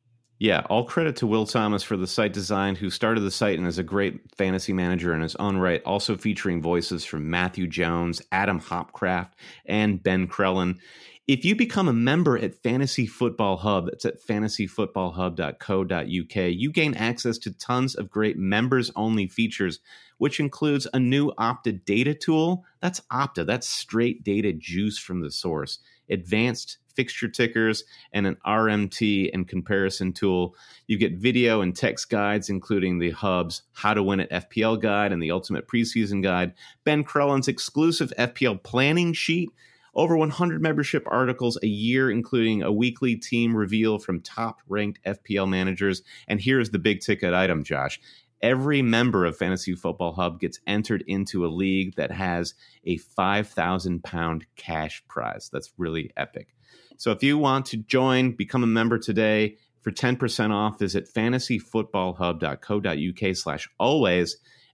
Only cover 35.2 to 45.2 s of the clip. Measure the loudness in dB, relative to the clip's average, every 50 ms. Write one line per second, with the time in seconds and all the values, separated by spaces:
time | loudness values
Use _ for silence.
35.2 | -2 -2 -2 -4 -4 -4 -6 -6 -4 -2 -2 0 0 0 0 0 0 0 0 0
36.2 | 0 2 2 2 0 -2 -4 -8 -18 -20 -20 _ -2 0 2 2 0 0 0 2
37.2 | 2 4 2 2 2 0 -2 -4 -6 -4 0 2 2 2 2 2 -2 -2 -2 -2
38.2 | -2 -2 0 0 0 0 0 -2 -4 -4 0 2 2 4 4 2 2 0 0 -2
39.2 | -2 0 0 0 -2 -4 -6 _ -20 -20 _ _ _ _ 0 2 2 4 4 4
40.2 | 2 2 0 0 0 0 0 0 0 0 2 0 0 0 -2 -2 -2 0 2 2
41.2 | 2 2 0 0 0 -2 0 0 0 -2 0 0 0 2 2 4 4 2 2 0
42.2 | -2 0 0 2 2 2 2 2 2 2 2 2 2 0 0 0 0 0 0 0
43.2 | -2 -2 0 0 2 2 2 0 0 0 2 2 2 2 2 0 -2 -4 -4 -4
44.2 | -6 -8 -8 -6 -6 -6 -6 -10 _ -6 -2 -2 -2 -2 -4 -6 -6 -6 -6 -6